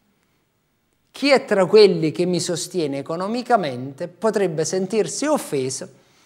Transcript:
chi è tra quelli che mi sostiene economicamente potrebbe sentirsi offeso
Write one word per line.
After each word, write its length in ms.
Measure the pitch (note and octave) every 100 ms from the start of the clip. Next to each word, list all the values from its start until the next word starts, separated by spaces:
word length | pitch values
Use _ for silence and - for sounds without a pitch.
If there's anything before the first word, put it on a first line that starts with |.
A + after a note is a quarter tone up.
| _ _ _ _ _ _ _ _ _ _ _
chi 160 | - C#4
è 160 | C4 -
tra 220 | G3+ F3+
quelli 440 | G#3+ G3+ E3+ D#3+
che 140 | - F3+
mi 140 | F3
sostiene 580 | F3 D#3+ - F3+ D3+ C#3
economicamente 1120 | C3+ E3 F#3+ A#3+ A#3 A#3 D#3 B2 C3 C3+ E3+
potrebbe 580 | - A3 G#3 F#3 D#3 D#3
sentirsi 600 | F#3+ F#3+ A3 E3+ - C#4+
offeso 600 | C#4+ - C#3+ C3 - - - _ _